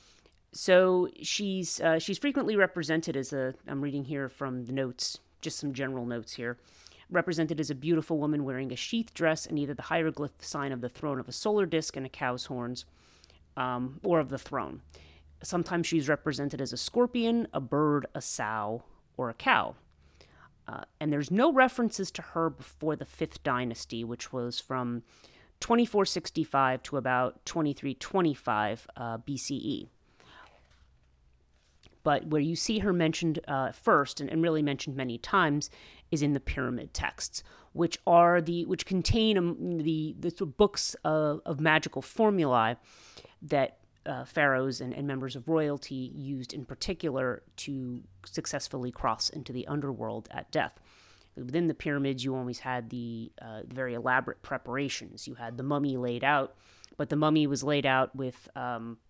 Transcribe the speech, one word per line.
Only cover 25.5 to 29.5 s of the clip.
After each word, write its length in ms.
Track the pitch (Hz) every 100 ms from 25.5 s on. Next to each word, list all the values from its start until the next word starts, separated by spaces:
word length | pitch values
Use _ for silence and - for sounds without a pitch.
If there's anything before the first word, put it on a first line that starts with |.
| -
twenty-four 460 | - 233 240 208
sixty-five 800 | 190 180 - 170 156 139 131 127
to 120 | - 143
about 480 | 127 127 127 -
twenty-three 500 | - 175 151 143 139
twenty-five, 920 | 127 - 190 170 139 - 107 107 113 - -
uh, 220 | 120 113
B 180 | - 135
C 200 | -